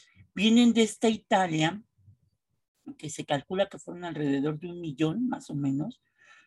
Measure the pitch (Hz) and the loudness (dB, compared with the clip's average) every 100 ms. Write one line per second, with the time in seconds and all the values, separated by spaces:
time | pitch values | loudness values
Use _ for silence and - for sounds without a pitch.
0 | _ _ - - 214 226 240 226 214 - | _ _ -12 0 4 6 6 6 2 2
1 | 226 220 - 202 185 156 156 208 - _ | 0 0 0 0 2 0 0 -2 -14 _
2 | _ _ _ _ _ _ _ _ - - | _ _ _ _ _ _ _ _ -20 -14
3 | 151 - 147 143 - 190 196 - - 175 | -12 -8 -2 -4 -2 -4 -4 -6 -16 -12
4 | 175 156 147 139 147 156 175 175 165 127 | -10 -4 -2 0 -2 -4 -8 -10 -8 -2
5 | 156 196 247 277 - 147 139 135 208 - | -2 0 -4 -6 -8 -4 -2 -2 -4 -10
6 | _ _ _ - | _ _ _ -20